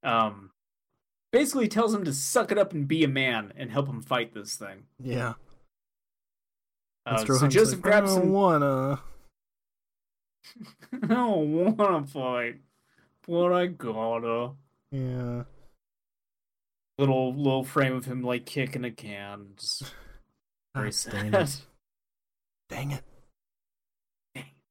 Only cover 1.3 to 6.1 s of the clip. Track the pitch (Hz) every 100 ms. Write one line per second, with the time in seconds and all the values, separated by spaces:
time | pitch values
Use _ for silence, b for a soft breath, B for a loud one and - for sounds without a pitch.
1.3 | 240 277 269 220 208 226 214 175 139 -
2.3 | - 220 202 196 160 139 160 147 135 131
3.3 | 117 101 - 127 127 139 110 - 127 117
4.3 | 107 104 - 101 98 - _ 127 123 120
5.3 | 117 - - _ _ _ _ _